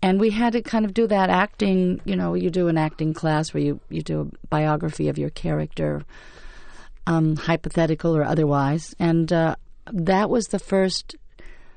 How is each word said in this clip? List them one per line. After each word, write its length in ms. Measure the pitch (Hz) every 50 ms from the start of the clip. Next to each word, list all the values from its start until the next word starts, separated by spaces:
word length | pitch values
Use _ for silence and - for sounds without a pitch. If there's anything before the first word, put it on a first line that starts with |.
| -
And 180 | 190 185 196
we 100 | 208 226
had 220 | 208 214 240 240 226
to 80 | 240 226
kind 220 | - - 226 214
of 80 | 214 190
do 140 | 226 233
that 240 | 214 208 196 190 185
acting, 680 | 185 180 190 208 - - 208 196 190 185 180 180 180 - -
you 120 | 196 196
know, 180 | 180 180 175 170
you 160 | 180 180 185
do 180 | 170 180 175 170
an 80 | 165
acting 380 | 160 156 156 - - 160 156 156
class 400 | 156 - 160 156 151 160 156 -
where 80 | 151 147
you, 180 | 143 143 - - -
you 140 | - 160 156
do 280 | - 160 156 151 - - - -
a 40 | -
biography 600 | - 156 151 156 151 151 156 160 151 - 160 147
of 80 | 139
your 140 | 147 147 147
character, 720 | - - - 170 156 151 156 151 - - - - 151 147 147 - - - - - - - - - - - - - - - - - - - -
um, 300 | - 165 165 160 156 156
hypothetical 800 | 147 - - 165 165 - 165 - 170 165 156 160 151 - 170 165
or 60 | 156 147
otherwise. 680 | 127 160 156 156 147 143 139 139 135 147 165 156 - - -
And, 340 | 180 170 165 170 165 160 175
uh, 240 | 165 165 160 147 - - - - - - - 240
that 360 | 190 165 165 190 190 208 202
was 180 | - 247 214 -
the 100 | - 196
first 560 | - - - 190 190 190 180 - - - - - - - - - - - - - - - -